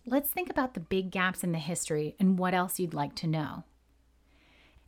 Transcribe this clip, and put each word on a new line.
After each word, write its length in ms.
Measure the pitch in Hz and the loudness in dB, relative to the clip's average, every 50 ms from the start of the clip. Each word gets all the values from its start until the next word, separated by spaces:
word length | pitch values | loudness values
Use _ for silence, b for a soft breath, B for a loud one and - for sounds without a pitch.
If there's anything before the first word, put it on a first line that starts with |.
| - | -4
let's 260 | 240 247 285 285 - | 0 0 0 0 0
think 180 | - 370 359 349 | -2 -4 -4 -2
about 260 | - - 262 254 - | 0 0 0 0 -2
the 60 | - | -6
big 300 | 160 - 196 190 190 185 | -4 -2 0 0 0 0
gaps 320 | - 190 185 185 180 - | 0 2 2 2 0 0
in 80 | - 180 | -2 0
the 80 | 165 160 | 0 0
history 560 | 147 160 175 165 - - 160 151 151 151 - - | -2 -2 -4 -4 -2 -2 0 0 0 -2 0 4
and 180 | 190 185 190 180 | 4 6 6 6
what 160 | 185 185 185 | 4 2 2
else 240 | 180 180 185 - - | 2 2 0 -2 -2
you'd 160 | 180 165 165 | -2 -2 0
like 220 | 147 143 139 - | -2 -2 -2 -4
to 100 | - - | -4 -2
know. 380 | 160 156 156 151 - - - - _ _ _ _ _ _ _ _ _ _ _ b b b b b b b b b b b b b | 0 0 0 -2 -4 -6 -8 -12 _ _ _ _ _ _ _ _ _ _ _ b b b b b b b b b b b b b